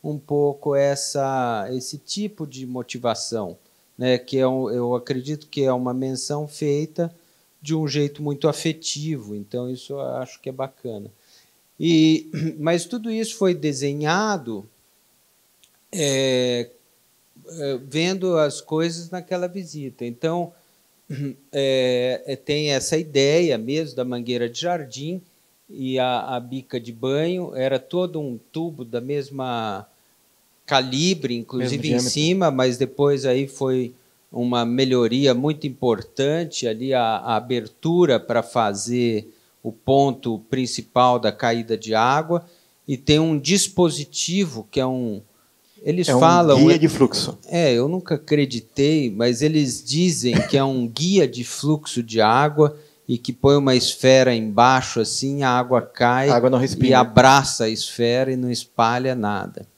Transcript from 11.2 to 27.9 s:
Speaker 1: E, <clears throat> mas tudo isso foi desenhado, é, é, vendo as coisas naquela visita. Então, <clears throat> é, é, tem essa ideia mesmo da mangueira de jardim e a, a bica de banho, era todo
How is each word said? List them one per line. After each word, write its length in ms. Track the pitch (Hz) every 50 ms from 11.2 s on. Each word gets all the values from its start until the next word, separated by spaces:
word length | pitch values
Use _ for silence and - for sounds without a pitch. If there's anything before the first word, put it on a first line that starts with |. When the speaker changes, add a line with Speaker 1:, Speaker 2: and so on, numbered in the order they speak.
| _ _ _ _ _ _ _ _ _ _ _ _
Speaker 1:
E, 520 | 156 165 170 160 156 160 160 156 156 - - 151 160
<clears throat> 140 | 160 151 156
mas 260 | 147 160 170 175 170
tudo 260 | - - 247 214 233
isso 260 | 220 220 220 220 -
foi 180 | - 202 185 180
desenhado, 1120 | 160 143 156 143 127 139 143 143 147 151 151 165 190 214 214 208 180 131 113 110 101 101 110 _ _ _ _ _ _ _ _ _ _ _ _ _ _ _ _ _ _ _ _ _ _ _ _ -
é, 760 | 190 156 143 135 135 135 131 127 127 123 123 123 120 117 - - _ _ _ _ _ _ _ _ _ _ _ _ - - -
é, 300 | 165 165 147 139 135 123 135
vendo 540 | 139 127 156 165 180 190 190 180 185 175 160
as 220 | 151 147 143 -
coisas 500 | - - 160 156 165 170 165 170 170 165
naquela 360 | 180 180 180 - 185 180 180
visita. 580 | 180 175 202 185 160 143 151 139 131 127 _ 120
Então, 480 | 120 117 117 - 160 165 175 175 170 _ _ _ _ _ _ _ _ _ _ _ _
<clears throat> 40 | 151 131 143 139 123 - _ _ -
é, 680 | 143 139 135 135 131 127 127 123 123 123 127 127 - -
é, 100 | - 135
tem 340 | - _ - 147 151 151 147
essa 260 | 139 131 131 - 165
ideia 600 | 156 156 156 143 139 135 139 147 165 175 165 131 113
mesmo 380 | 110 123 139 156 165 143 131
da 80 | 131 123
mangueira 440 | 127 123 120 120 117 123 120 120 117
de 120 | 117 -
jardim 600 | 156 175 180 170 147 123 117 131 139 156 180 185 175 _ _ _ _ _ _ _ _ _
e 300 | - - 131 131 131 131
a, 380 | 127 127 123 120 - 127 127
a 40 | 123
bica 380 | 120 120 127 135 131 _ - 123
de 140 | 117 117 120
banho, 640 | 117 127 131 135 147 156 170 180 185 175 156 -
era 240 | 131 127 135 135 127
todo 420 | - -